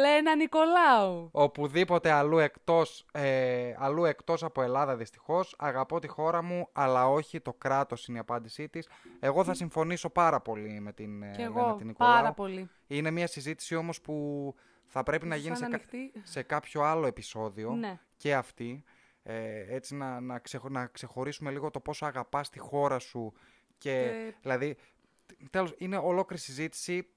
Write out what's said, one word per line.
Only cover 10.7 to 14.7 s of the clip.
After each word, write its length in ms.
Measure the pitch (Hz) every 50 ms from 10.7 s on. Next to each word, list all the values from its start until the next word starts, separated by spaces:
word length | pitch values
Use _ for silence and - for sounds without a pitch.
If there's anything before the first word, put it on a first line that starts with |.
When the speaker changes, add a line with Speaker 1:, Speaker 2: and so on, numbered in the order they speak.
| 107 104
Speaker 2:
με 120 | 104 104 104
την, 300 | - 107 104 104 101 104
ε, 80 | 101
Speaker 1:
Κι 80 | - -
Speaker 2:
Λένα 200 | 240 226 220 240
Speaker 1:
εγώ, 140 | 240 233 214 208
Speaker 2:
την 80 | -
Νικολάου. 280 | 220 220 - 240 240 240
Speaker 1:
πάρα 180 | 233 233 226 -
πολύ. 360 | - 202 190 185 190 190 180 _ _ _
Speaker 2:
Είναι 240 | - 143 143 151 160
μια 160 | 160 170 175
συζήτηση 480 | 170 - 147 131 147 156 - - - 165
όμως 260 | 165 165 170 160 -
που 540 | - - 151 151 147 147 147 143 143 139 135 _ _ _